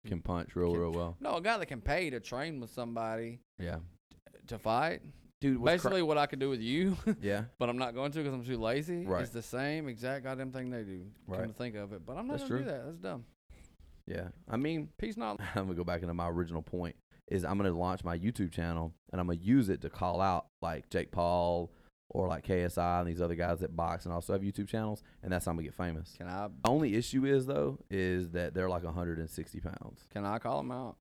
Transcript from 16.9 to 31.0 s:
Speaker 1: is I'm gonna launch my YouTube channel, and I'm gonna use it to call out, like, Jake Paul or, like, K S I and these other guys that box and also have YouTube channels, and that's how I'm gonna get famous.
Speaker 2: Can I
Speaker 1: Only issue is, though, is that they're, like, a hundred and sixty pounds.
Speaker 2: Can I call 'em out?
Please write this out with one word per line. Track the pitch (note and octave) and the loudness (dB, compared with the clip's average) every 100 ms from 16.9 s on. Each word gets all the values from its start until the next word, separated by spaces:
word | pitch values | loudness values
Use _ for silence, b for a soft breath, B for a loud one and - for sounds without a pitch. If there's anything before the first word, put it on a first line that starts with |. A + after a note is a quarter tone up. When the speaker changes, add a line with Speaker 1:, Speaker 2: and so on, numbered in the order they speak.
| - _ b - | -8 _ b -2
Speaker 1:
is | F#2+ | 0
I'm | E2 G2 | 2 2
gonna | G2 E2+ | 2 2
launch | F2+ F#2 | 0 0
my | F2 E2+ | -2 0
YouTube | G2+ A#2 F2+ | 0 0 -2
channel, | E2+ E2+ E2 E2 - - | 0 0 0 -2 -6 -6
and | F#2 | -2
I'm | F2 | 0
gonna | E2+ | 0
use | F#2 C3+ G2+ | 6 6 6
it | F2 | 0
to | - | -2
call | - F2+ F2 | -2 0 2
out, | F#2+ F2 - _ | 4 2 -2 _
like, | E2+ D#2+ - | -4 -4 -2
Jake | F2+ D#2 | -2 0
Paul | - F2 F2 F2 F2 E2+ b b _ _ | 2 4 4 4 2 0 b b _ _
or, | - F#2 | 0 0
like, | D#2+ | 0
K | - F#2 | 2 2
S | F2 F2 | 4 2
I | F2 F2 | 4 4
and | F2 | 2
these | E2+ | 2
other | E2+ | 0
guys | E2+ E2+ E2+ | 2 2 2
that | F2+ | 0
box | E2 E2+ F2 | 0 0 0
and | F2 | -2
also | E2+ - | -4 0
have | F#2+ | 0
YouTube | G2 G2+ G2+ | 0 -2 -2
channels, | A2+ G#2+ G#2 B B | 0 0 -4 B B
and | F#2 | 0
that's | F2+ F2 | 0 2
how | |
I'm | E2 | -2
gonna | D2+ | -4
get | |
famous. | - F2+ D#2+ D#2+ - | -4 -4 -2 -8 -10
Speaker 2:
Can | F2+ | -6
I | F#2 G#3 C2+ | -4 -6 4
Speaker 1:
Only | A2+ C#3+ D3 G#2+ | 6 6 4 2
issue | B2 C3 | 2 2
is, | C3+ C#3 C3 | 6 4 4
though, | D3 C#3+ C#3 - | 2 2 0 -2
is | F#2+ F#2 F2+ F2 | 2 4 2 2
that | F2 E2+ | 0 0
they're, | F2+ F#2 | 0 2
like, | F2+ | 0
a | E2+ | 0
hundred | E2+ F2 D#2+ | -2 0 -2
and | D#2+ | -4
sixty | - D#2+ - | -6 -8 -6
pounds. | E2 - - - - | -6 -8 -12 -14 -10
Speaker 2:
Can | G#2+ | -6
I | G2+ A2 | -2 -2
call | A#2 C#3+ | -2 -2
'em | C3 | -2
out? | B2+ A#2+ - | -6 -8 -12